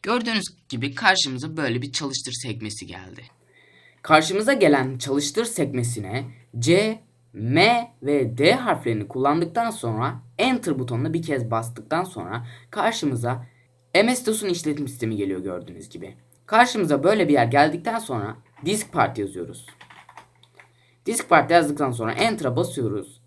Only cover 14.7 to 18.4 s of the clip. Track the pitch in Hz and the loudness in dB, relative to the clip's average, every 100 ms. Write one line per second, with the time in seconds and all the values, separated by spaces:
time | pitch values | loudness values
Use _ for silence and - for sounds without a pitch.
14.7 | 147 135 - 110 107 98 92 95 90 85 | -4 -6 -4 -4 -2 -2 -4 -6 -8 -10
15.7 | 87 - 82 95 - _ _ - 220 247 | -16 -16 -16 -16 -18 _ _ 2 4 4
16.7 | 214 170 143 160 214 160 143 120 139 151 | 4 2 4 4 4 4 4 4 6 4
17.7 | 170 233 226 226 117 101 110 | 2 -4 -4 -4 -6 -6 -10